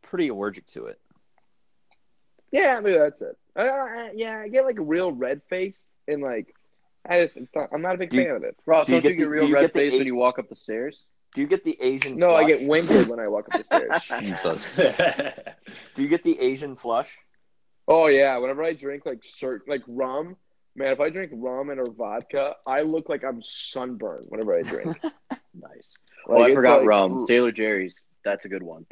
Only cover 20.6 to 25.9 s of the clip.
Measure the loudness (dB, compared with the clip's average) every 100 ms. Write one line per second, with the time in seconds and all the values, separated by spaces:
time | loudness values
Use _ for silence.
20.6 | _ -6 -2 0 -2 -4 -10 -10 -8 -8
21.6 | -8 -6 -8 -6 -8 -8 -6 -4 -4 -6
22.6 | -4 -2 0 -4 -4 -6 -6 -10 -12 -14
23.6 | -12 -10 -10 -8 -10 -10 -10 -6 -2 -2
24.6 | -2 -6 -6 -8 -10 -12 _ -14 _ -20
25.6 | -20 -20 -20